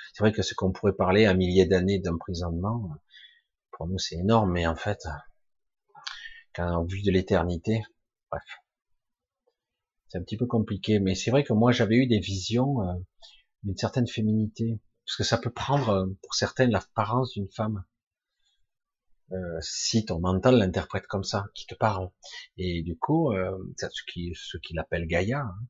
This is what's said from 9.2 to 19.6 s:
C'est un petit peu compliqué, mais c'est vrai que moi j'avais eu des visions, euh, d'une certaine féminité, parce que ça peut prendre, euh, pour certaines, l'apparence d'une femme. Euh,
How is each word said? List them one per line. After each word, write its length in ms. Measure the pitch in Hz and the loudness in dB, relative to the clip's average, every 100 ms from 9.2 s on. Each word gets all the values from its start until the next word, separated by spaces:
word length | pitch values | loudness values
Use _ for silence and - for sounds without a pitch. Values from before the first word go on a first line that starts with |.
| _ _ _ _ _ _ _ _ _ | _ _ _ _ _ _ _ _ _
C'est 80 | 90 | -10
un 60 | |
petit 160 | 92 107 | -6 -4
peu 80 | 123 | -2
compliqué, 540 | 117 104 98 - 104 | 0 0 -2 2 2
mais 140 | 95 | 2
c'est 160 | 92 117 | 0 2
vrai 100 | 127 | 2
que 80 | - | 4
moi 200 | 107 120 | 4 6
j'avais 240 | 123 107 117 | 4 4 4
eu 100 | 127 | 4
des 140 | 107 | 2
visions, 600 | 92 98 92 117 139 131 | 0 -4 -2 0 2 0
euh, 140 | 90 90 90 _ - - _ _ | -2 -4 -10 _ -20 -20 _ _
d'une 120 | 101 90 | -8 -4
certaine 300 | 107 127 117 | -2 0 0
féminité, 760 | - 107 110 107 - 117 110 - _ | 0 2 2 0 -2 -4 -4 -10 _
parce 120 | - - | -8 -4
que 80 | |
ça 120 | - 120 | 0 0
peut 140 | 120 | -2
prendre, 360 | - - 143 113 | -6 0 0 2
euh, 160 | 98 95 95 | 0 0 -4
pour 120 | - | -8
certaines, 360 | - - - 127 | -2 -2 2 2
l'apparence 640 | 98 - - 107 123 127 | 2 -2 -4 -2 0 -2
d'une 180 | 104 95 | -4 -6
femme. 340 | - 110 101 - _ _ _ _ _ _ _ _ _ _ _ _ _ - | -4 -4 -4 -8 _ _ _ _ _ _ _ _ _ _ _ _ _ -10
Euh, 260 | 92 87 82 | -8 -6 -6